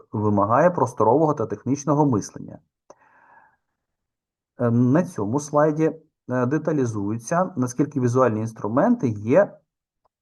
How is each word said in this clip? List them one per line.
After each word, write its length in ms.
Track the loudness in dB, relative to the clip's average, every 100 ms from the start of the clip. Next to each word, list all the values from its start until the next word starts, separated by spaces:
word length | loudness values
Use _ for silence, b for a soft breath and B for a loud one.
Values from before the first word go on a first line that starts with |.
| -8
вимагає 600 | -2 0 2 2 4 4
просторового 640 | 2 -2 0 2 4 2
та 120 | 0 -4
технічного 600 | -6 -4 -4 0 0 2
мислення. 540 | 0 -4 -14 -16 -18 _ _ _ b b b b b b b _ _ _ _ _ _ _ _ _ -4
Е, 120 | 0
на 320 | 2 4 2
цьому 360 | 0 -6 -4 -4
слайді, 520 | -2 2 2 2 -2 -2 _ _ -6
е, 160 | -2 0
деталізується, 1080 | 0 -2 -2 -2 -2 -4 -6 -4 -2 -2 -4
наскільки 440 | -6 -2 -4 0
візуальні 400 | 0 2 2 0
інструменти 680 | -6 -8 -4 0 2 2 -2
є 500 | -4 0 2 2 -4 _ _ _ _ _ _